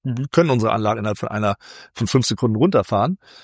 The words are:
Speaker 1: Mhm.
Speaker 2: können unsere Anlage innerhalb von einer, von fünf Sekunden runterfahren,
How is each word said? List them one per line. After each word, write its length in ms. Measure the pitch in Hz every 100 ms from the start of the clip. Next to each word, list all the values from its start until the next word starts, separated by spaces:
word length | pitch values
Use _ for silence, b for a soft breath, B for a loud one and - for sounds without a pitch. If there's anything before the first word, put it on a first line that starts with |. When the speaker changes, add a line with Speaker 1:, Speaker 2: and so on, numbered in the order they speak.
Speaker 1:
Mhm. 240 | 135 120 139
Speaker 2:
können 180 | - 165
unsere 220 | 123 110
Anlage 260 | 110 104 113
innerhalb 200 | 107 104
von 100 | -
einer, 260 | 107 107 101 B B B
von 140 | - 110
fünf 180 | 135 120
Sekunden 300 | 107 123 107
runterfahren, 640 | 165 135 98 101 120 190 B B